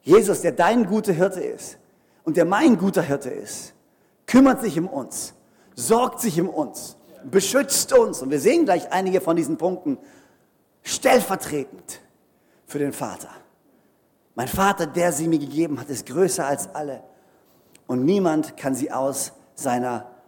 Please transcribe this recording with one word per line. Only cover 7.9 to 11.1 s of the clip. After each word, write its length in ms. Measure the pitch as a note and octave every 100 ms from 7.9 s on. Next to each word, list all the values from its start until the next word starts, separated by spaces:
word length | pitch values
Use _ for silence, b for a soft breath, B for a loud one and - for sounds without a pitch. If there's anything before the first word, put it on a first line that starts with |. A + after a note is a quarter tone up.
uns. 300 | C4 A3 D#3+
Und 100 | C3
wir 80 | D3
sehen 240 | E3 E4
gleich 300 | D4 F3 -
einige 260 | F#3 F#3+ F#3
von 160 | -
diesen 220 | E3+ C#3+ D#3+
Punkten 400 | F#3 F3+ D3+ B2+ b b b b b _ _ _
stellvertretend 1160 | - - -